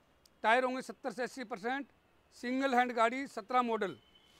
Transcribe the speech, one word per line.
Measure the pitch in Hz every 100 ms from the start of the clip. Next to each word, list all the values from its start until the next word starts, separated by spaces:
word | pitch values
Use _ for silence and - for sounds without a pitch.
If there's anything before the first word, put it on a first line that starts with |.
| _ _ _ _
Tire | 214 247
होंगे | 254 254
सत्तर | 226 - 262
से | 196
अस्सी | 233 269
percent, | 220 208 233 269 - _ _ _ _ -
single | 240 262 269
hand | 247 247
गाड़ी, | 233 226 262 277
सत्रह | 226 202 254
model। | 233 214 190 117 _ _ _